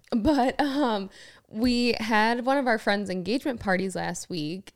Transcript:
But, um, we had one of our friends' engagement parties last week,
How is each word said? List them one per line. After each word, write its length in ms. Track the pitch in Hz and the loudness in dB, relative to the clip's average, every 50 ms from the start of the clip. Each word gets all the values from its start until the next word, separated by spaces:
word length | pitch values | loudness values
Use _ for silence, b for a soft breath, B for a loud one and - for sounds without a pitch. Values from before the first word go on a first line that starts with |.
| _ - | _ -4
But, 480 | - 220 202 311 294 269 247 262 262 - | -2 0 2 4 4 4 2 2 2 0
um, 480 | 294 277 262 294 285 233 214 196 190 190 B B B B B B B _ | -2 0 0 0 0 0 0 -2 -4 -8 B B B B B B B _
we 440 | - 220 254 247 240 240 240 233 - - | -4 -2 0 2 2 2 2 0 0 0
had 460 | 220 220 220 208 214 226 240 247 233 | 0 2 4 4 4 4 2 2 2
one 120 | 262 269 | 2 2
of 100 | 285 254 | 2 2
our 100 | 254 220 214 | 2 0 2
friends' 300 | - 214 202 208 202 190 | 2 0 0 0 0 -2
engagement 500 | 185 185 170 190 240 294 - 294 233 - | -4 -4 -2 -2 -2 0 0 -4 -4 -2
parties 360 | - 202 185 185 190 190 175 | 0 0 0 0 0 -2 -4
last 340 | 170 170 170 180 - - - | -4 -6 -6 -6 -8 -10 -8
week, 420 | 180 160 151 151 185 190 - - - | -8 -6 -6 -6 -8 -10 -12 -14 -8